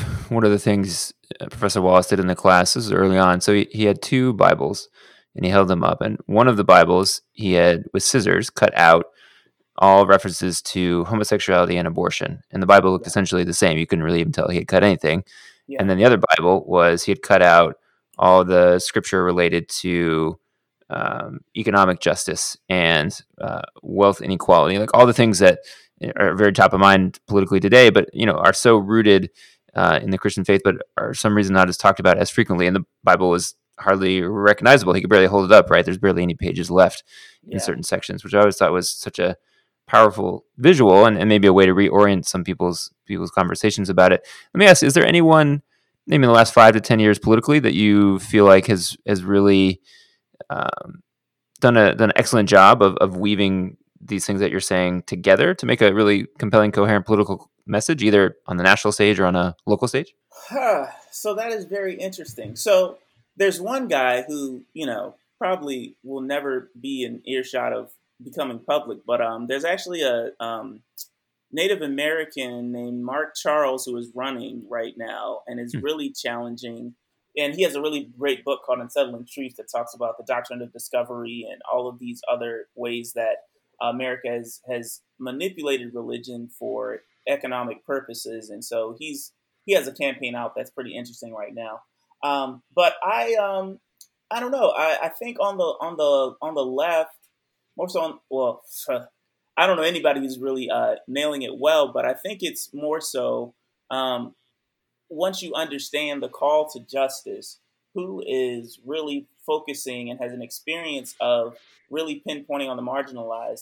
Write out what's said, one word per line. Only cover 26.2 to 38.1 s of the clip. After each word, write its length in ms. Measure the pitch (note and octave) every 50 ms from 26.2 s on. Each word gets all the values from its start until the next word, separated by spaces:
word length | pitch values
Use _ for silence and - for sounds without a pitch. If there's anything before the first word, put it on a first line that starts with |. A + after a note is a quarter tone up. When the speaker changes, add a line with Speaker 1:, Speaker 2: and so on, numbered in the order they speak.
| G2+ F2 F2
Speaker 1:
very 180 | F2+ G#2 G2+ F#2+
top 220 | - F#2+ F#2+ F#2+
of 60 | F#2+
mind 380 | G2 G2 G2 F#2+ F#2 F#2 - - _
politically 340 | - G#2 G2+ F#2+ F2 G2+ F#2
today, 280 | F#2 G2 A#2 B2+ B2+ A2+
but, 220 | F#2 G2+ - - -
you 140 | - A#2
know, 80 | G#2+ D#2+
are 180 | D#2 F2 F2+ -
so 240 | - - B2 A2+
rooted, 540 | G#2+ G2 G2 A2 A2+ G#2+ G#2 G2 F#2+ F#2+ - _ _ _ _ _ _ _ _ -
uh, 240 | - F2+ E2+ D#2 - -
in 80 | -
the 80 | F#2+ F#2
Christian 260 | - G#2 - G2 F#2
faith, 160 | - G2 F#2+ -
but 140 | G2 E2+ - - _ - -
are 100 | - A2+
for 60 | B2+
some 200 | - - G#2+ G#2
reason 200 | G#2 G2+ F#2+ F#2+
not 140 | F#2+ F#2 F2+
as 100 | F2+ -
talked 200 | - G2 - -
about 200 | F#2 F#2+ E2+ -
as 100 | F2+ -
frequently. 360 | - B2 A2 - F#2 F2 F2+
And 100 | F2+ F#2
the 80 | F#2+ E2+ _ _ _ -
Bible 280 | - F2+ F#2 F#2 F2+
was 240 | F2 F2+ F2 - - _ _ _ _ -
hardly 420 | - G2 G2 G2 F#2+ F#2+ F#2+ F#2
recognizable. 720 | F2 F2+ G#2+ G2+ G2+ G#2 G#2 - - A#2+ C#3+ C3 G#2 F#2 F2+
He 80 | F#2+
could 100 | F#2 F#2
barely 160 | G#2+ G2 F#2
hold 240 | F#2 G2+ G2+ F#2+ F2+
it 20 | G#2+
up, 180 | G2+ - -
right? 140 | - E2+ F2+
There's 140 | F#2+ F#2 F#2
barely 240 | G2+ G2 F2 F2 F2+
any 120 | F2+ E2+
pages 360 | - - F2 - F2 E2+ F2
left 320 | F2 F#2 F2+ E2+ - - - _ _ - - - _ _ _
in 80 | - -
Speaker 2:
Yeah. 60 | G2
Speaker 1:
certain 240 | - - - - -
sections, 400 | - G2 F#2 - -